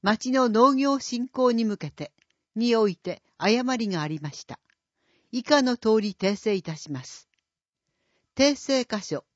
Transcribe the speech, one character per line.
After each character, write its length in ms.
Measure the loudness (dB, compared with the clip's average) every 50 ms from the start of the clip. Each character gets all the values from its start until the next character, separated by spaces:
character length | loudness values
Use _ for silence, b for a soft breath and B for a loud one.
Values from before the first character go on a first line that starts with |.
街 300 | 2 0 0 0 -2 0
の 180 | 2 2 2 4
農 260 | 6 6 6 6 6
業 240 | 4 2 0 0 -2
振 280 | -4 -6 -6 -6 -6 -6
興 240 | _ 0 2 2
に 140 | 2 2 0
向 120 | -2 -4 -4
け 120 | -8 -10
て 200 | -10 -10 -14 -14 _ _ _ _ _ _ _ _ _
に 200 | -2 0 2 4
お 120 | 4 2 2
い 80 | 0
て 260 | _ _ -10 -10 -10 _ _ _ _
誤 380 | 0 2 2 2 2 -2 -2
り 120 | -2 -2 -2
が 140 | -2 -2
あ 60 | -4 -4
り 120 | -6 -6
ま 120 | -8 -10
し 140 | -12 -12 -16
た。 140 | _ -18 _ _ _ _ _ _ _ _ _ _ _ _ _ _ _
以 120 | -8 -8 0
下 180 | 2 4 4
の 160 | 4 2 0 0
通 220 | 2 2 2 2
り 160 | 2 -2 -6 _
訂 180 | -2 -2 -2
正 180 | -2 -2 -2 -2
い 80 | -2
た 140 | -4 -6 -12
し 160 | -12 -10 -10
ま 120 | -10 -10 -10
す。 240 | -14 -20 -20 _ _ _ _ _ _ _ _ _ _ _ _ _ _ _ _ _ _ _ _ _ _ _
訂 200 | 2 2 2 2
正 300 | 0 -2 -2 0 0 0
箇 160 | _ -6 -8
所。 240 | -6 -6 -8 -8 _ _ _